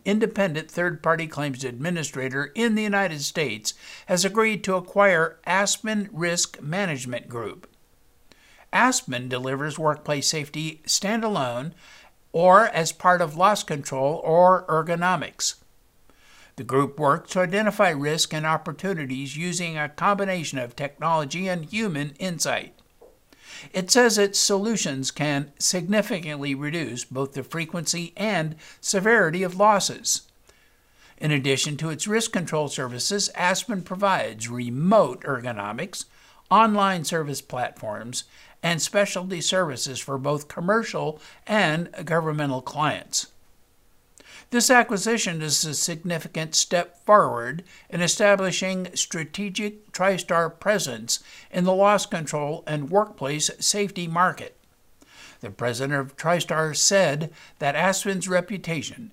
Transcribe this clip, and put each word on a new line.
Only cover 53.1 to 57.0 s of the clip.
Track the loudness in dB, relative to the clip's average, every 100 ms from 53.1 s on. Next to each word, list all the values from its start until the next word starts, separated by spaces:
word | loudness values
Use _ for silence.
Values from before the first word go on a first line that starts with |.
| -2 -4 -2 -4 -2
safety | -2 0 -2 -4 -2
market. | 2 2 0 -10 -18 _ _ _ _ _ -20 -20 -14
The | -14
president | -4 -4 -2 -2 -2
of | -4 -4
TriStar | 0 0 0 -2 0 2
said | 4 6